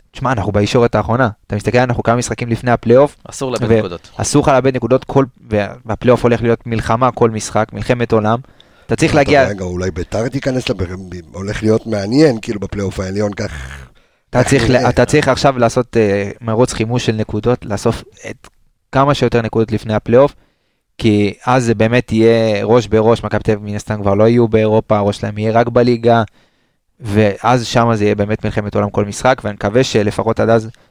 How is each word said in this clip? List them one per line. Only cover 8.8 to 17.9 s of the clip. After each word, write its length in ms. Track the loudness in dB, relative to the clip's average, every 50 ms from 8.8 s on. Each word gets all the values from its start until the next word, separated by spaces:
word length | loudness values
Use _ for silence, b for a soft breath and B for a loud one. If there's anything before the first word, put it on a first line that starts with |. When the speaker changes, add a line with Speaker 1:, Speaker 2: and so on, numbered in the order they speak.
| b
Speaker 1:
אתה 100 | -6 -2
צריך 160 | -2 0 2
Speaker 3:
אתה 80 | 2 2
Speaker 1:
להגיע 280 | 2 4 4 2 2 0
Speaker 3:
רגע, 160 | -2 -6 -8
אולי 260 | -8 -6 -4 -4 -4
ביתר 360 | -4 -6 -8 -6 -6 -6 -4 -4
תיכנס 420 | -6 -6 -4 -4 -4 -2 -2 -4
לב-, 120 | -4 -4 -6 -6 -8 -10 -14 -14 -14 -16 -16 -16 -14
הולך 300 | -10 -8 -8 -6 -2 0
להיות 240 | 0 0 0 -2 -4
מעניין, 500 | -6 -6 -4 0 2 4 4 4 4 0
כאילו, 180 | -4 -8 -8 -8
בפלייאוף 400 | -8 -8 -6 -6 -6 -6 -4 -6
העליון, 340 | -6 -6 -4 -4 -4 -4 -4
כך, 180 | -6 -8 -10 -10 -12 -14 -14 -16 -18 -18 -20 _ _ _ _ _ _ _ _
Speaker 1:
אתה 140 | 0 0 2
Speaker 3:
כך 60 | 2
Speaker 1:
צריך 200 | 2 2 2 2
Speaker 3:
נראה. 120 | 2 2 2
Speaker 1:
ל-, 60 | 2
אתה 160 | 2 2 2
צריך 220 | 2 2 2 2 2
עכשיו 300 | 0 2 2 0 2 2
לעשות, 400 | 0 0 2 0 -2 0 0 0
אה, 340 | 2 2 0 -2 -2 -6 -8 -8
מרוץ 320 | -6 -2 0 0 0 0 0
חימוש 320 | -2 -4 -2 -2 -2 -2
של 60 | -2 -2
נקודות, 500 | -2 -4 -4 -6 -4 -2 -2 -2 -2 -4
לאסוף 380 | -6 -6 -2 -2 -2